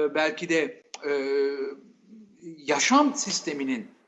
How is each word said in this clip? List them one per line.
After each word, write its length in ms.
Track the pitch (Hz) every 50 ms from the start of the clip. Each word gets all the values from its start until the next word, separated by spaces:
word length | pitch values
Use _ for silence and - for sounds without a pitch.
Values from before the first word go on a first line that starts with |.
| 151 147 143
belki 340 | 156 156 156 156 - 175 170
de, 340 | 165 160 147 131 - - - _ - - 151
e, 60 | 147 143 143 135 139 139 143 139 139 139 135 135 139 139 139 - - - _ _ - - - - - _ -
yaşam 760 | - 170 - - - 139 147 139 - - 247 285 294 277 269
sisteminin 720 | - - 202 - - - 165 147 143 139 131 131 117 101 - - _ _